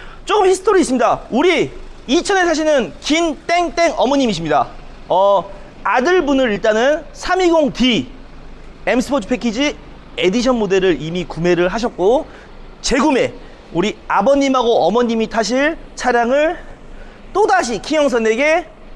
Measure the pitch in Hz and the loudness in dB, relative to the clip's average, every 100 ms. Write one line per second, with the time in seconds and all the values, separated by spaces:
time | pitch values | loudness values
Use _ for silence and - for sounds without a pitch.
0 | - - - 415 381 370 440 392 262 254 | -18 -16 -2 2 4 2 2 2 2 2
1 | 220 139 - 226 349 311 139 - - - | 2 0 -2 0 2 2 0 -4 -16 -16
2 | - 320 - 381 349 302 311 294 180 - | -2 -2 0 0 2 0 2 2 0 -6
3 | - 311 339 277 - 339 339 - 339 - | -2 0 0 -4 -2 0 0 0 0 2
4 | 226 277 247 165 165 143 117 - - - | 2 2 2 0 0 0 0 -6 -18 -16
5 | - 170 202 196 - - - - 196 233 | -2 2 4 4 0 -12 -18 -8 -2 0
6 | 269 370 285 269 254 202 220 214 262 311 | 2 2 2 2 2 0 0 2 2 0
7 | - - - 359 359 330 277 - 254 208 | -4 -12 -4 0 2 4 2 2 0 2
8 | - - - - - - - - - 233 | -2 -10 -18 -18 -18 -18 -18 -10 -2 0
9 | 226 269 196 247 240 214 285 220 - - | 0 -2 -2 -4 -2 -2 -2 -2 -14 -20
10 | - - 170 226 240 247 208 190 185 156 | -16 -2 0 0 0 0 2 2 2 0
11 | 156 175 170 - 175 175 180 214 226 - | -2 -6 -6 -4 0 2 2 0 -6 0
12 | 185 269 - - - - - - - 262 | 2 2 -2 -14 -20 -20 -20 -10 -2 2
13 | 302 254 131 - - - - 160 202 - | 2 2 0 -4 -18 -20 -10 -2 -2 -4
14 | - 170 202 277 277 262 233 196 156 226 | -2 0 4 4 4 2 2 2 2 2
15 | 240 226 220 226 208 254 294 330 - - | 0 0 -2 -2 0 2 0 -2 -12 -6
16 | 254 247 233 277 311 349 - - - - | 0 0 2 2 0 -2 -10 -18 -18 -18
17 | - - - 359 415 370 240 214 - 302 | -18 -20 -6 0 2 2 0 -4 -2 0
18 | 285 233 220 226 302 330 330 - - | 2 2 0 2 2 2 -2 -16 -20